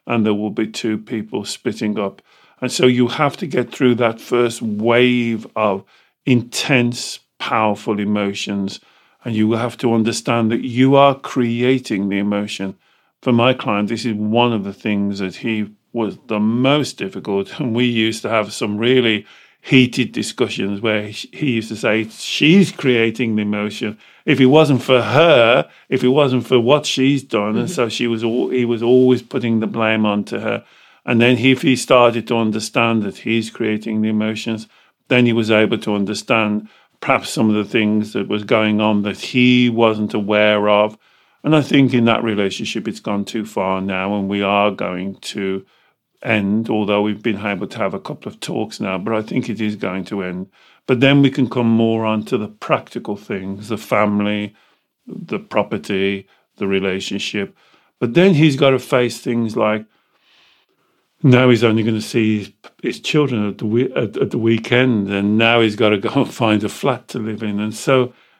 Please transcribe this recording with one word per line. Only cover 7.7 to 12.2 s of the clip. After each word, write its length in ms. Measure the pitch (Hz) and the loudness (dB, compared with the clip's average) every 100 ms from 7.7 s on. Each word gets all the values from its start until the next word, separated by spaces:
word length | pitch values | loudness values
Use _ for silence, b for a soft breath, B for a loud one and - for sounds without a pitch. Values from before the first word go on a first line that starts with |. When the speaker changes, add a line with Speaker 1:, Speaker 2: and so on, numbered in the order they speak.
| 104 - 104 | -2 -4 -4
Speaker 1:
emotions, 800 | 104 104 101 101 - 101 98 - b b b b | -2 -2 -2 -6 -6 -4 -6 -8 b b b b
and 100 | - | -6
you 180 | 107 107 | 0 0
have 240 | 113 120 113 | 0 -4 -4
to 140 | 120 | 0
understand 580 | 117 110 110 - 117 110 | 2 0 -2 -2 0 0
that 140 | 113 | -2
you 320 | 127 117 131 139 | -4 2 4 6
are 220 | 139 135 | 6 4
creating 880 | - - 120 117 123 135 131 104 98 | -6 -2 -2 0 0 0 0 -4 -2
the 100 | |
emotion. 580 | 98 | -2